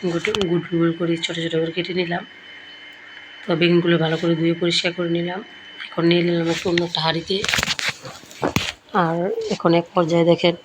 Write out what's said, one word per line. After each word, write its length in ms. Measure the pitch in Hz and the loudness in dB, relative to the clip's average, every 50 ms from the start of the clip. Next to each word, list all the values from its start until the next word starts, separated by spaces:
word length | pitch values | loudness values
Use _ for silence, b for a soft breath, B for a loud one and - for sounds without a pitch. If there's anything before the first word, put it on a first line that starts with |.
| - | -2
গুট-, 420 | 180 165 170 165 214 220 220 202 | -2 -2 0 -2 -2 -2 0 0
গুট 180 | 165 170 170 165 - | 2 0 0 0 0
গুল 220 | 175 165 165 170 165 | 0 2 2 2 0
করে 240 | - 175 165 170 | 0 0 -2 -2
ছোটো 260 | 165 - - 165 165 165 | -2 -2 -6 -6 -4 -4
ছোটো 180 | 165 165 160 | -2 0 0
করে 120 | 165 165 165 | -2 -2 -2
কেটে 220 | 180 170 175 180 | -6 -6 -4 -2
নিলাম। 320 | 180 180 170 170 175 - - - - - - - - - - - - - - - - - - - - - - - - - | -2 -2 -2 -4 -6 -6 -10 -20 -20 -20 -20 -20 -20 -20 -20 -20 -20 -20 -20 -20 -20 -20 -20 -20 -20 -20 -20 -20 -16 -4
তো 100 | - 175 | -2 0
বেগুনগুলো 420 | 156 175 170 175 175 170 170 170 160 | 2 4 4 4 4 4 4 2 2
ভালো 180 | 160 160 160 | 2 0 0
করে 180 | 160 175 170 170 | 0 0 0 0
ধুয়ে 200 | 160 165 165 170 | 2 2 0 0
পরিষ্কার 380 | 170 180 170 170 - - 180 170 | 0 0 0 0 0 -2 -2 -4
করে 160 | 175 175 170 | -2 -4 -2
নিলাম। 360 | 170 170 170 175 180 190 226 - - - - - - - - - | -2 -2 -2 -4 -6 -8 -10 -14 -18 -20 -20 -20 -18 -16 -16 -10
এখন 160 | - - 165 | -4 0 2
নিয়ে 160 | 170 170 175 170 | 4 4 4 2
নিলাম 280 | 175 170 170 165 165 | 2 0 0 0 0
একটু 180 | 165 165 - 196 | -2 -2 -2 0
অন্য 160 | 170 170 175 | 0 0 0
একটা 160 | 170 - 165 | 0 -4 -2
হাঁড়িতে। 420 | 156 160 160 165 165 - 196 196 214 - - - - - - - - - - - - - - - - - - - - - - - - - - - _ - - | -2 0 -2 -2 -4 -4 -4 -4 -2 -2 0 0 0 -2 -4 -4 -6 -8 -8 -8 -14 -16 -16 -16 -20 -20 -10 -4 -4 0 0 0 -2 -2 -8 -12 _ -4 0
আর 380 | 208 175 165 165 170 175 196 440 453 453 427 | 0 2 2 0 0 -2 -2 -2 -4 -4 -4
এখন 240 | - - - 175 170 | -6 0 2 4 4
এক 100 | 170 170 - - | 4 2 2 0
পর্যায়ে 300 | 185 175 156 170 170 165 | 0 2 4 4 4 6
দেখেন 300 | 170 170 160 - 175 170 175 - | 6 4 4 4 2 0 0 -8